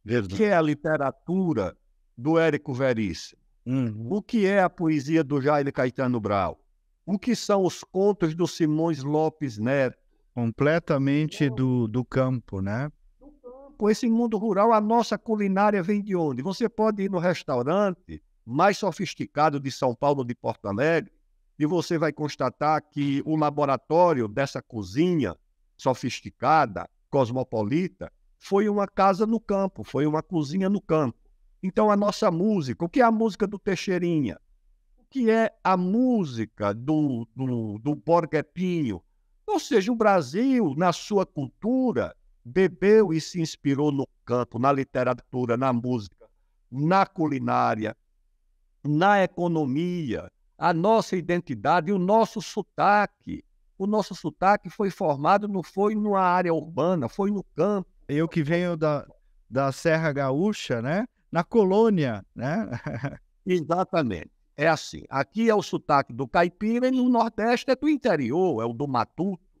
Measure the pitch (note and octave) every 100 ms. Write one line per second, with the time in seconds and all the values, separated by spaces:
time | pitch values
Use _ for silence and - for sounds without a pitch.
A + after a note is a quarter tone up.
0 | - A#2+ G2 F#2+ G#3+ F3+ D#3 D3 E3 D#3
1 | C#3 - - F#3 F3+ C3 F#2 - _ _
2 | _ - C3+ E3 D#3+ C#3+ - B2 C3 A2+
3 | G#2 D#2+ - - _ _ - C3 A#2+ G#2+
4 | A2+ G#3 - A#3 F#3+ G3+ F3+ - E3 D#3
5 | C3+ D#3+ C#3 C#3+ C3 D3 C#3 C3+ C3 -
6 | B2+ B2 G#2 G2+ F2 D2+ _ _ _ _
7 | - G3+ - A3 - G3+ F3+ - - F#3
8 | G3+ G3+ E3 D#3+ E3+ - D#3+ D3+ E3 D#3
9 | C3+ D3+ D#3 D3+ C#3+ G#2+ A2+ C#3+ B2+ -
10 | _ _ _ - A#2 - C#3+ E3 - D3
11 | C3+ C#3+ D3+ - C#3+ B2+ C3 B2 A2+ A2+
12 | A#2+ C3+ C3 B2+ - G2 G2 A2 D3 -
13 | _ _ - - - B3+ C#4 - G#3 G#3+
14 | A#3+ A3+ A#3 A3 A3+ F#3+ A3 A3 G#3+ A#3
15 | A3 G#3 - G#3+ G3+ F#3+ G#3 G3+ F3 G#3
16 | G#3 F#3 D#3 B2+ D3 F#3 A3+ - A3 G#3
17 | G3 F#3 F3 E3 - B2+ B2 F#3 G#3 F3
18 | - D#2+ _ _ - B2+ F#3 G3 G3+ D#3+
19 | F3 - A2+ - D#3 C#3+ C3+ - C3 A#2
20 | C#3+ C#3+ A#2+ A#2+ A#2+ A2 G#2 G2+ D3 E3
21 | - _ _ _ _ - D3 F3 - E3+
22 | D#3 D3+ D3 - C3 - D3 D#3 - -
23 | C#3+ C#3 C#3+ D#3 D3 D3 C#3+ C3 - D#3+
24 | F3+ C#3+ A2 G#2 C#3 C3 - A2 F#2+ A2
25 | F3 E3+ A2 D#2 _ _ _ - C#3 B2+
26 | C3+ - G#2+ - B2 D#3 C3 F2+ F2 _
27 | _ C#3 A#2+ B2+ B2+ A2+ G#2 D3 F#3 -
28 | E2 _ _ _ - G3 G#3 G3+ G3 -
29 | G3 F#3 A3 A3+ - G3 G3 - G#2 C3
30 | D3+ D#3 - F3 C#3 F3+ F#3 G3+ - D#3
31 | C3+ - _ _ _ _ F#3+ G3 G#3+ G3+
32 | G#3 - A3 E3 G3+ G#3 C3+ A2 E3+ C#4+
33 | A#3 A3 A3+ F#3 G#3 G3+ - F#3 - F3+
34 | F3 D#3+ B2 - _ _ _ _ _ _
35 | _ C4+ A3+ A3+ A3+ - F3+ F#3 F3+ A3
36 | B3+ A#3 E3 A2+ A2 - G2+ G#2+ B2+ D#3
37 | D3 A#2+ A#2 - C3 A#2+ A2 G#2 A#2 D3
38 | - E3+ E3+ D#3 D3 - F#3 E3+ C3+ F2+
39 | - _ _ _ - G4+ - A#3+ F#3+ A#3+
40 | A3 G3 B2+ E3 C4 B3+ F#3+ C3+ F3+ D#3+
41 | - G3+ F#3 - C3 - G#3+ C4 B3+ C#3
42 | F2+ - _ _ A#2+ B2+ F#3+ F#3 G3 A3
43 | G3+ D#3+ - F3+ D#3+ - C#3+ C#3 D3+ C#3
44 | B2+ _ - A#2+ A#2+ A2+ C3 C#3 C3 C3
45 | B2 B2+ - B2+ B2 A#2+ C3+ A#2+ B2 B2
46 | G2 _ _ _ _ _ _ B2+ D3+ F#3+
47 | F#3+ - D#3 C3+ A#2+ B2 A#2+ A2+ A2 G#2+
48 | _ _ _ _ _ _ _ _ C#3 D3+
49 | F#3+ G3+ F#3 - F3 D#3+ C#3+ C3+ F3 F3
50 | D3 F#2 E2+ _ _ - E3+ E3 F#3+ A3
51 | - G3 F3 F3 E3+ A#2 C3 F3 D#3+ G3+
52 | F3+ A3 G#3+ A3 - - F#3 - E3 G#3
53 | G3+ _ - - - _ _ - G3 G#3+
54 | F#3+ F#3 D#3 - F#3 G3+ F3 - G3+ -
55 | F3+ C#3 D3+ G3+ G#3 G3 D#3+ - G#3 G#3+
56 | G#3 G3 F3+ F3+ F3 E3 D#3 E3 D#3+ F3+
57 | A#2 - G3 G#3 - - F#3 G#3 F3+ _
58 | - C#3+ E3 E3+ D3 E3+ F3+ E3+ D#3 D3
59 | - _ _ _ - B2 C#3 C3+ E3 D#3+
60 | D#3+ C#3+ C3+ C3+ G3+ G#3 - A#2+ A#2+ F3+
61 | A#3+ _ _ D#3+ F3 A#3 F#3+ G3 A3+ G3
62 | C#3 G#2+ - - B2 F3+ G#3+ A#2 - C#3
63 | C#3+ - _ _ - F3+ D3+ E3+ F#3 F3
64 | C3 F2+ - _ _ - D3+ D#3+ - D#3
65 | C3+ C3+ C#3 G#3 A3+ G#3 - E3 - C#3+
66 | C3+ A#2 C3 - F3 - G#3+ A#3 B3+ C4
67 | B3 A#3+ A3+ - A3 A#3+ - B3+ D4+ D4
68 | B3 D#3+ A#2+ D3+ F#3 A#2+ A#2 A#2 C#3+ B2+
69 | G#2+ - F#3 F#3 _ _